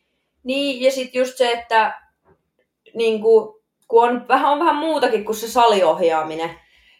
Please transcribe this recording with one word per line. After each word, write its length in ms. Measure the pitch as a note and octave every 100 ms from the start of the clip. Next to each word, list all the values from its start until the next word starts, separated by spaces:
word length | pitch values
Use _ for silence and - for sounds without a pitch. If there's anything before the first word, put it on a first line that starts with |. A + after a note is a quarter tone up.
| _ _ _ _
Niin, 400 | B3+ C#4 C#4+ B3
ja 80 | C4
sit 240 | C4+ B3+
just 220 | B3+ B3+ -
se, 160 | A#3+
että 480 | A#3 - A3+ G#3+ - _ _ _ _ _ _ _ _ _
niinku, 680 | A3 A3+ G#3+ A3 A3 G#3+ - _ _ -
kun 200 | A#3 A#3+
on 200 | B3 -
vähän, 240 | C4+ C#4+
on 60 | D4
vähän 180 | E4+ D4
muutakin 480 | D#4+ D#4 B3 G#3+
kuin 120 | G#3 G#3+
se 120 | A#3
saliohjaaminen. 1000 | B3 A#3 G3+ E3 E3+ E3 D#3+ D#3 D#3+ E3 - _ _ _ _